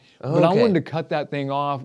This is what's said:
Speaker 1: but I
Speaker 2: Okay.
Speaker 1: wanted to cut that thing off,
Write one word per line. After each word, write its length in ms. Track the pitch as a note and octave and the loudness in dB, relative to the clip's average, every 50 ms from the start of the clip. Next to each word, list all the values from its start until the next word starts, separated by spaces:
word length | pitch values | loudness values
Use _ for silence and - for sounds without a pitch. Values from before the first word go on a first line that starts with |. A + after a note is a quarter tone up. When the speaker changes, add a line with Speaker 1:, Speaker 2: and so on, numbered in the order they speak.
| _ _ _ - | _ _ _ -10
Speaker 1:
but 220 | - B2+ D#3 F3 E3+ | -6 -2 0 2 4
I 60 | E3 | 4
Speaker 2:
Okay. 100 | F#3+ A3 | 4 4
Speaker 1:
wanted 140 | A#3+ A3+ F#3 | 4 4 4
to 60 | D#3 | 2
cut 280 | C3+ - - E3 D#3+ - | 0 -2 -6 -6 -4 -4
that 200 | E3+ D3+ C#3 - | -4 -4 -4 -4
thing 180 | D3+ C#3+ C#3 C#3 C#3 | -6 -6 -4 -4 -4
off, 320 | C#3+ C#3+ C#3+ C#3+ C3 | -4 -4 -4 -4 -6